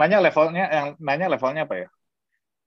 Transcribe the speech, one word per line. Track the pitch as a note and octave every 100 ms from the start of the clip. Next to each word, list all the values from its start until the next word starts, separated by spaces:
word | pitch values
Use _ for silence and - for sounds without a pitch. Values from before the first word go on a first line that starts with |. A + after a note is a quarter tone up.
nanya | D3+ G#3
levelnya, | E3+ D3+ D#3+ E3+ F#3
yang | D#3 C#3+ D3
nanya | D#3 C#3+ F#3
levelnya | C#3 C3 D3+ D3
apa | F#2 E2
ya? | _ _ _ _ _ _ _